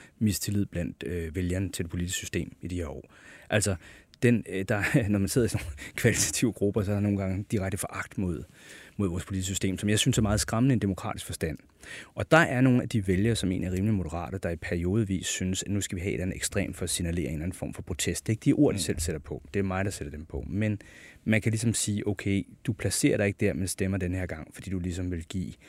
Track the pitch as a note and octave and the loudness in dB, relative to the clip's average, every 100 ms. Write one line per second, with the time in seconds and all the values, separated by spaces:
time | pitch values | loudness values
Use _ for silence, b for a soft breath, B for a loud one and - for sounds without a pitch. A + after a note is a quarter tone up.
0 | b b G#2+ F#2+ - G2+ G2 F2 E2 - | b b 2 2 0 -2 0 -2 -4 -6
1 | - F2 E2 E2+ F2 F#2 F#2+ - E2+ F2+ | -6 -4 -4 -2 0 0 -2 -4 -4 -4
2 | F2+ - - F2 - - F2 F2+ D2+ C#2 | -4 -4 -4 -4 -4 -8 -8 -6 -6 -10
3 | - B B B B G#2+ G2+ F#2 b b | -16 B B B B 0 2 -2 b b
4 | b - B2 A#2 - F#2+ F#2+ G#2 F#2+ D3 | b 2 4 4 0 -4 -2 0 2 2
5 | G2+ G2+ G2 C3+ A2 - - - B - | 4 2 4 2 2 0 -6 -12 B 2
6 | A#2 G2 - - A#2+ - G2+ G#2+ G2 G2+ | 2 4 0 2 0 2 2 2 0 2
7 | G2+ G2 F#2+ F#2+ G2+ G#2+ F#2+ F#2+ - F2+ | 2 2 0 -2 -2 -2 -2 -4 -6 -8
8 | - - F#2 D#2+ - B B B B B | -8 -4 -2 -2 -8 B B B B B
9 | G2 F2+ - F#2+ F#2 F#2 G2 F2+ G#2 G#2+ | 0 -2 -4 -4 -2 0 0 0 2 4
10 | C3+ B2 G#2 G#2+ - A2+ C3+ A2+ G2+ F#2 | 4 4 4 2 2 2 4 4 2 -2
11 | G#2+ - - - E2 - - _ B B | -4 -8 -8 -4 -4 -6 -12 _ B B
12 | B - G2+ D#3 E3+ B2 C3 B2 - A#2 | B -4 4 6 6 4 6 6 2 0
13 | F#2+ F#2 A2+ A2 F#2 F#2 F2+ F#2 G#2+ G2+ | 2 4 4 2 0 0 0 0 2 0
14 | D#2+ F2 D#2+ F#2+ F#2 E2+ - F2 F2 G#2+ | 0 -4 -6 -4 -4 -4 -4 -2 2 2
15 | G2+ F#2 - - F#2 F#2 - G2+ - F#2 | 2 0 -2 -2 -2 -2 -2 -2 -2 -4
16 | F#2+ A#1+ F#2 - - G#2 - - F2+ - | -2 -2 -2 -4 -4 -2 -2 -4 -4 -2
17 | F2 E2+ C2+ D2+ E2+ - - - - F2 | -2 -2 -2 -4 -4 -6 -8 -8 -8 -4
18 | - E2+ - A2+ C#3+ - C#3+ G2+ - - | -2 -2 -2 0 4 6 4 4 -2 -2
19 | E2+ D2+ - C2+ - G2+ G2 F#2 G2 - | -2 -4 -6 -12 -6 -2 0 0 -2 -4
20 | D2 C#2+ E2 C#2 - F#2 A2 G#2 B B | -10 -10 -8 -8 -4 0 0 -2 B B
21 | B B - A2 A2+ A2 A#2 - - G#2 | B B 2 2 2 2 2 0 0 -2
22 | G#2 G2+ G2+ G2 - - - G#2+ G2+ - | -2 -2 0 0 -2 -6 -6 -2 -2 2
23 | D3 - G2+ - G#2 D2+ F#2+ - F#2+ G2 | 2 4 2 2 0 0 -2 -2 -2 0
24 | F2 F#2 F2 D#2+ - - - F#2 F2+ F2 | -2 -2 -4 -8 -12 -12 -6 -4 -2 -4
25 | F2+ E2+ E2 F#2 B1+ - | -4 -4 -4 -6 -6 -8